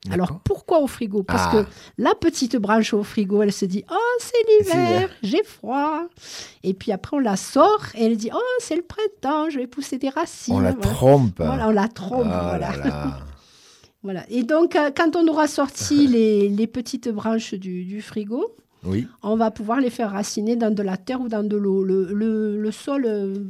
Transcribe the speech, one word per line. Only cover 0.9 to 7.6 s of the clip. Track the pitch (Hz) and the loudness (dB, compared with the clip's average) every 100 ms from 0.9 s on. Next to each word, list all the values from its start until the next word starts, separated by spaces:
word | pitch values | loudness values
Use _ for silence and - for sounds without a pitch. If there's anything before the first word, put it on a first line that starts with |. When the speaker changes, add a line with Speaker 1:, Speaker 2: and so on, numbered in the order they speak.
| - 226 202 | -2 -4 -2
Speaker 2:
Parce | 190 185 180 | 0 0 4
Speaker 1:
Ah. | 220 | 4
Speaker 2:
que | 196 - - - | 2 -8 -18 -2
la | 277 | 0
petite | 381 330 - 240 254 | 2 0 0 -2 0
branche | 196 226 214 | 2 2 2
au | 208 | 0
frigo, | 208 226 190 208 | -2 -2 0 2
elle | 208 | 2
se | - | 0
dit : « | 196 196 - | -2 -4 -4
Oh, | 359 480 480 | -2 0 0
c'est | - 480 453 | 0 0 6
l'hiver, | 427 381 | 6 6
Speaker 1:
C'est | 339 349 | 2 4
l'hiver. | 359 370 - | 2 0 -2
Speaker 2:
j'ai | 196 320 | -2 0
froid. » | 415 - 214 269 294 311 349 _ - - - - | -2 -8 -4 -2 0 -2 -6 _ -18 -18 -18 -8
Et | 180 | -4
puis | 190 - | -4 -4
après, | 190 - 294 | -4 -2 0
on | |
la | 233 190 | 0 0
sort | - 269 | 0 4